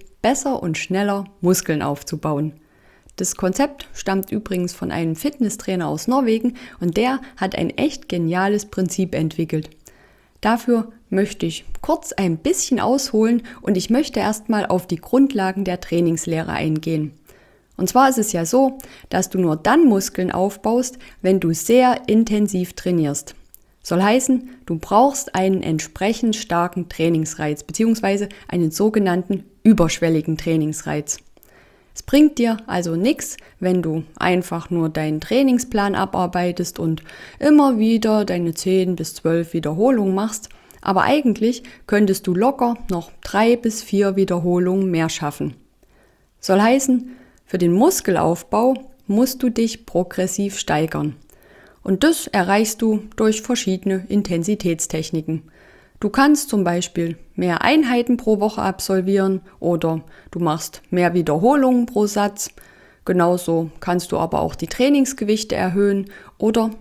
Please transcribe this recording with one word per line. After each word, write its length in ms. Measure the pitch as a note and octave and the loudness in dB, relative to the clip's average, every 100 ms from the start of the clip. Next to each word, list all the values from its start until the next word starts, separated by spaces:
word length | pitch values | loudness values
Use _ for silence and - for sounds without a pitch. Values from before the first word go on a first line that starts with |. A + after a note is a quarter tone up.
| - _ | -20 _
besser 400 | A3 C#4 C#4+ B3+ | -2 0 -2 -4
und 160 | E3+ D#3+ | -4 -6
schneller 500 | - F#3 G3+ G3+ G3 - | -4 -2 0 -2 -8 -2
Muskeln 400 | F3 F#3 - D3+ | 2 2 0 -2
aufzubauen. 720 | C#3+ C#3+ - D3+ D#3 C#3+ D#3 D3 _ _ _ _ _ | -2 -6 -8 -6 -4 -2 -4 -8 _ _ _ _ _
Das 220 | - F3+ - | -8 -8 -4
Konzept 500 | F#3+ F#3+ C#4+ C#4 - | -2 0 -2 -4 -18
stammt 380 | - - F#3+ F#3 | -10 -4 -4 -4
übrigens 420 | G#3+ - F3+ F3 | -8 -6 -4 -4
von 160 | - F3 | -6 -6
einem 240 | D#3+ E3 | -4 -4
Fitnesstrainer 720 | D#3+ D4 D4 G#3+ - - F#3 D3+ | -2 -4 -2 -4 -4 -6 -4 -2
aus 220 | D3+ - | -4 -2
Norwegen 460 | C4+ A#3+ A3+ A#3+ - - - | 0 2 0 -2 -6 -14 -6
und 160 | E3+ E3 | -2 0
der 240 | B3 C4 - - | 0 -2 -6 -6
hat 200 | F#3+ - | -4 -2
ein 140 | - | -4
echt 380 | - D4+ - - | -2 -4 -4 -6
geniales 560 | F3+ E3 F3+ G3 G#3 | -4 -2 0 0 0
Prinzip 500 | G#3 - F3+ - F3+ | -2 -4 -4 -2 -4
entwickelt. 560 | D3 D#3+ E3 D#3+ D#3 - - - - _ _ _ - | -2 -2 -2 -4 -4 -6 -14 -20 -20 _ _ _ -4
Dafür 500 | - A#3 A#3+ A#3 A3+ - - | -2 0 2 0 -2 -10 -4
möchte 380 | F#3+ G3+ - E3 | -2 -2 -2 -6
ich 180 | - - - | -6 -10 -8
kurz 320 | - E4 - | -2 -4 -4
ein 240 | - F#3 D#3+ | -2 -2 0
bisschen 420 | C#4+ F#4 - A#3 | -2 -2 0 0
ausholen 640 | - C4+ - G#3+ A3 A#3+ - - | 0 0 0 0 2 0 -2 -8
und 140 | - G3+ | -2 0
ich 140 | - | 2
möchte 300 | B3 D#4 A3+ | 0 0 -2
erstmal 460 | G3 G#3+ - G#3+ - | -2 -2 -2 -2 0
auf 200 | F3+ F3+ | 0 -2
die 100 | E3+ | -8
Grundlagen 680 | - C4 C#4 G#3 F#3+ F#3+ | 0 2 4 2 -2 -2
der 160 | F#3 F3+ | -4 -4
Trainingslehre 720 | - E3+ E3+ E3 - D#3+ E3 | -2 0 2 0 -4 -4 -4
eingehen. 600 | D#3 D#3 D#3 E3 D#3+ D3+ - _ - _ _ _ - | -4 -2 -2 -2 -4 -4 -10 _ -20 _ _ _ -6
Und 120 | F#3 | 0
zwar 220 | B3 C4+ | 4 4
ist 80 | B3+ | 2
es 140 | G#3 | -2
ja 120 | F3 | -2
so, 340 | E3 B3 C4+ C4+ - - - | 0 2 2 -2 -16 -20 -4
dass 220 | F3+ F#3 | -4 -2
du 80 | F#3 | 0
nur 180 | F3 D#3 | 0 0
dann 300 | G3 D4 D4+ | 2 6 6
Muskeln 440 | G3 F#3+ - F#3 | 4 0 -4 -2
aufbaust, 680 | F3 G3 G3+ G#3+ A#3+ B3 - - - | 0 -2 -2 0 0 -2 -8 -20 -2
wenn 180 | F#3 F#3+ | 2 4
du 140 | E3+ | 2
sehr 480 | D#3+ - A#3+ B3 - - | 0 4 6 6 2 2
intensiv 680 | A3 A3+ G#3 G#3 F3+ F3+ | 2 4 2 0 -2 -4
trainierst. 600 | - F3+ E3+ D3 D3 - - - - _ _ | -6 -2 0 0 -4 -10 -20 -20 -20 _ _
Soll 200 | - E3+ | -4 0
heißen, 480 | G3+ B3 C4 B3+ - - - | 2 2 2 0 -2 -14 -8
du 120 | E3 | -8
brauchst 560 | - G3+ C#4 C4+ - | 0 4 4 0 -6
einen 280 | F#3 F#3+ F#3+ | -2 0 0
entsprechend 720 | - D#3+ - - G3 A3+ A#3 G#3+ | 0 -4 -4 -4 -2 0 -2 -2
starken 520 | - E3+ F3 F3+ E3+ | -2 -2 -2 -4 -8
Trainingsreiz, 760 | - E3 D#3+ D#3 - D3+ D3+ | -2 0 2 -2 -4 -6 -6
beziehungsweise 640 | - D#3 A3+ A3 G3 G3+ G3+ - - | -6 0 2 2 0 0 -2 -10 -6
einen 240 | F3+ D#3+ | -2 0
sogenannten 760 | D#3+ G#3+ G#3+ G3 F3 F3+ G3 - _ | 2 0 2 2 0 -2 -6 -6 _
überschwelligen 720 | A3 G3 E3 - E3 D#3+ D#3 D#3 | 4 6 4 2 2 2 0 -4
Trainingsreiz. 840 | E3+ D#3+ D3+ D3+ D#3 D3+ D3+ - - _ _ _ _ _ _ | 0 0 0 -4 -6 -6 -6 -10 -12 _ _ _ _ _ _
Es 80 | - | -18
bringt 340 | - C#4+ D4+ D4 | 0 6 6 4
dir 220 | A#3 A3 - | 0 -2 -4
also 280 | F3+ F3 | -4 -2
nix, 440 | E3 A3+ - - - - - | 0 0 0 -4 -14 -18 -4
wenn 220 | F#3 F#3 | 0 0
du 240 | E3 D#3+ D#3 - | 0 -4 -6 -4
einfach 520 | F3+ F3+ F3 E3+ - | 0 0 -2 -6 -4
nur 220 | E3+ D#3+ | -2 -2
deinen 280 | D#3+ D#3 D#3 | -2 -4 -4
Trainingsplan 760 | - A#3+ C4+ B3 - G#3 G3+ | 0 2 4 2 0 -2 0
abarbeitest 840 | - F#3+ F#3 F3+ F3+ F3+ F3 F3 - | 0 -2 -2 -2 -2 -2 -2 -6 -4
und 240 | E3 D#3+ - - - - | -4 -4 -8 -20 -18 -2
immer 400 | C#4+ D4+ C#4 A3+ | 4 6 6 4
wieder 480 | A3 A3+ A3 G#3+ G3 | 2 2 2 2 2
deine 260 | F3+ E3+ | -2 -2
zehn 440 | E3 F#3+ F#3+ F#3 E3+ | -2 0 0 0 -2
bis 180 | D#3+ | -6
zwölf 400 | - E3 E3+ E3 | -4 0 0 -2
Wiederholungen 600 | E3 D3+ D#3+ A#3+ B3 G3 | -4 -4 0 2 2 2
machst, 360 | F#3+ G#3+ - - - - - | 0 -2 -6 -14 -20 -20 -8
aber 220 | - F#3 | -2 0
eigentlich 580 | - D4+ B3+ G3 A3 B3 - - - | 2 2 2 2 0 -2 -8 -14 0
könntest 400 | G#3 G3+ F#3+ - | 2 2 2 0
du 80 | |
locker 420 | F3+ B3 C#4 A#3+ A#3 - | 0 2 0 -2 -2 -4
noch 200 | F3 - - | -6 -6 -14
drei 340 | - G3 A3+ A#3+ | -4 2 4 4
bis 260 | A#3 G#3+ | 0 -4
vier 320 | - G3 G3 | -2 0 2
Wiederholungen 760 | F#3+ F#3+ F3 F3 F3 F3+ F#3+ F#3+ | 2 0 0 0 2 2 0 0
mehr 180 | E3 D#3+ | 0 -2
schaffen. 460 | - D3 - D3+ - _ _ _ _ _ _ _ _ | -2 -6 -6 -8 -10 _ _ _ _ _ _ _ _
Soll 220 | - F#3+ | 0 4
heißen, 560 | A3 C4+ C4+ B3 - - - _ _ | 4 4 2 0 -2 -16 -20 _ _
für 100 | F3+ | 0
den 160 | F3 | 2
Muskelaufbau 1000 | F3+ D#4 F#4+ - E3+ D#3+ F3 - G#3 B3 C4 - - - | 4 4 2 0 0 0 -2 -2 0 2 0 -4 -14 -2
musst 360 | G3+ B3+ B3+ | 2 2 0
du 60 | B3 | -2
dich 380 | A3+ A3+ - - | 0 -2 -4 -4
progressiv 720 | E3+ F3+ - F#3 - G3+ F#3+ | -4 -2 -2 -4 -2 -4 -4
steigern. 580 | - D#3 D#3+ D3+ D3 C3 - - - - - _ | -4 -2 -2 -2 -6 -6 -18 -20 -20 -20 -20 _
Und 220 | - F#3+ | -2 2
das 220 | D4+ E4 - | 2 2 -2
erreichst 560 | G#3 F3+ G3+ A3 - | -2 2 2 0 0
du 220 | A3+ G#3+ G#3+ - | 0 0 -4 -2
durch 240 | A3 G#3+ | 0 0
verschiedene 640 | - A#3+ G3 F#3 G3 F#3+ F#3 | -2 -2 -2 -2 -2 -2 -2
Intensitätstechniken. 1300 | G3+ G3+ E3+ E3+ G#3 F3 E3 - D#3+ D#3+ D#3+ D#3 D#3+ - - - - _ - | -2 0 -2 -2 -2 -2 -4 -4 -6 -4 -6 -4 -6 -8 -20 -20 -20 _ -6
Du 120 | G#3 | -2
kannst 400 | C4+ C#4 D4 - | 2 4 4 2
zum 120 | G#3 | 0
Beispiel 540 | F3 F3 F3 - E3+ E3 - - | 0 0 -2 -4 -4 -6 -10 -4
mehr 260 | F3+ E3+ | -2 0
Einheiten 560 | - D#4 C4+ B3 A#3+ A#3+ | 2 2 2 0 0 0
pro 200 | - G#3 | 0 0
Woche 220 | G#3+ - | 0 -2
absolvieren 800 | F#3+ F#3 - F#3+ F#3 G3 F#3+ F#3+ - - | -4 -4 -2 0 2 2 2 -2 -6 -6
oder 420 | E3+ E3+ E3 D#3+ - - - | -2 0 0 -4 -8 -20 -12
du 100 | E3+ | -4
machst 420 | E3 D#3 - - - | -2 -2 -6 -14 -4
mehr 240 | F3+ F3 | 2 2
Wiederholungen 720 | F3 D#3+ D3+ A3+ D4 C4 B3 A#3 | 2 2 2 4 4 4 4 2
pro 200 | G#3 G#3 | 0 0
Satz. 440 | G#3 G#3 G3+ - - - - - _ - | 0 -2 -2 -12 -14 -20 -20 -20 _ -2
Genauso 640 | F3+ F3 F3+ F3 E3 D#3+ - | 2 4 2 0 -2 -2 -6
kannst 320 | - F3 - | -4 -2 -2
du 60 | - | -4
aber 240 | E3+ - | -2 -2
auch 120 | E3 | -4
die 120 | - - | -6 -8
Trainingsgewichte 880 | - C4+ C#4+ C4 C4+ G#3 G#3+ G#3+ | 0 2 4 2 -2 -2 -2 -2
erhöhen 560 | - F#3 F#3 G3+ G3 G3 - - - | -4 -2 0 0 0 -4 -12 -18 -4
oder 340 | A3 A3+ A3 - | 0 2 0 -4